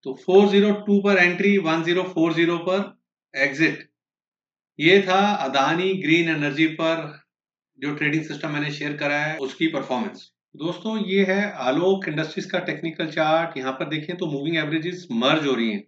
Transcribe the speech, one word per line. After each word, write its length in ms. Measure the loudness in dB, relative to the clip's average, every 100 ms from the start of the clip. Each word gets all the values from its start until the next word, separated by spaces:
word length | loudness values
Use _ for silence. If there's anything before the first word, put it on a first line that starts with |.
| -10
तो 80 | -8
फ़ोर 320 | 6 8 8
ज़ीरो 220 | 6 4 2
टू 180 | 2 4
पर 160 | 4 4
entry, 380 | 4 2 2 2
one 220 | 2 0
zero 180 | 0 0
four 280 | 0 0 0
zero 240 | 2 0 0
पर 340 | -2 -2 -4 _ _ _ _
exit। 540 | -2 -2 2 0 0 -14 _ _ _ _ _ _ _ _ 0
ये 220 | 4 4
था 160 | 4 2 2 0
Adani 540 | -2 0 0 0 -2 -2
Green 320 | 2 2 2
Energy 380 | -2 -2 0 0
पर 280 | 0 -2 -2 -6 -16 _ _ _ _ _ _
जो 160 | -8
trading 280 | -2 -2 -2
system 260 | -4 -8 -6
मैंने 200 | -6 -6
share 240 | -6 -8 -4
करा 220 | -4 -2
है 180 | -4 -6
उसकी 280 | -8 -2 -2
performance। 640 | -2 -4 -4 -4 -10 -20 _ _
दोस्तों 420 | -10 -8 -6 -6 -4
ये 240 | 0 2
है 280 | 2 0 -2 -2
Alok 440 | -2 2 2 0 -2
इंडस्ट्रीज 380 | -4 -6 -8 -6
का 120 | -6
टेक्निकल 500 | -4 -6 -8 -6 -6
chart। 460 | 0 2 2 0 -6
यहाँ 140 | -8
पर 160 | -6 -6
देखें 280 | -6 -8 -6
तो 100 | -4
moving 280 | -4 -2 -2
averages 500 | -2 -4 -4 -10 -6
merge 340 | 0 2 2 0
हो 80 |
रही 160 | 0 -2
हैं। 120 | -4